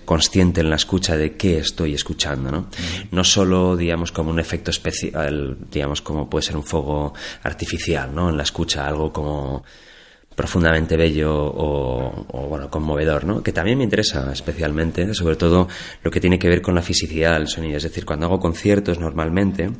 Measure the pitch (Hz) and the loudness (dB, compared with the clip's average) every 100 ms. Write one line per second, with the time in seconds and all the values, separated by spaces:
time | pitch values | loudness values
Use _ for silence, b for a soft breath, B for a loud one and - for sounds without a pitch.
0 | - 82 - 98 90 85 78 78 - 95 | 0 2 4 4 4 4 2 2 0 0
1 | 90 80 78 - 98 80 - - 80 71 | 2 2 0 0 2 2 0 -2 -2 -2
2 | - - 78 67 65 76 - B 87 85 | -6 -4 -2 -2 -2 -4 -6 B -6 -6
3 | B 90 90 104 92 92 90 87 85 82 | B 0 4 4 4 4 4 2 0 0
4 | 85 - 80 82 76 85 85 - 80 - | -2 -2 0 0 -2 -4 -4 -4 -4 -4
5 | - - 71 73 69 65 - 73 71 76 | -4 -2 -2 -2 -4 -8 -6 -4 -2 -4
6 | - 76 69 78 - 76 - 82 71 73 | -4 -4 -2 -2 -2 -4 -2 -2 0 -2
7 | 73 B B B - 82 - - - 78 | -2 B B B -6 -4 -6 -4 -2 -2
8 | 65 73 87 76 - - 82 76 71 76 | -2 -2 0 0 -2 -4 -2 -2 -2 -2
9 | 78 78 73 73 69 67 B B B B | -2 -2 -4 -4 -4 -6 B B B B
10 | B B _ - - 90 82 80 80 82 | B B _ -6 -2 2 4 4 2 4
11 | 82 76 76 76 73 - 76 71 65 62 | 4 2 2 0 0 -2 -2 0 -2 -2
12 | 64 - 50 60 71 76 69 82 76 73 | -4 -6 -10 -8 -6 -6 -4 -4 -2 0
13 | 80 73 80 107 - 82 92 135 117 101 | 2 2 0 -2 -2 0 0 2 2 2
14 | - 69 67 67 - 85 78 76 82 82 | 0 -2 -4 -4 -6 -2 -2 0 0 0
15 | 95 98 82 78 85 90 90 B B B | -2 0 0 2 4 6 4 B B B
16 | 82 87 90 92 92 87 87 90 85 85 | -2 2 4 4 4 4 4 2 2 -2
17 | 80 78 82 80 73 - 80 76 78 - | -2 0 2 2 0 -4 -4 -4 -4 -6
18 | - 76 85 92 87 82 101 101 101 85 | -6 -2 0 2 0 2 4 4 2 -2
19 | 80 76 80 87 98 - 90 117 | -2 -2 0 2 2 0 -4 -6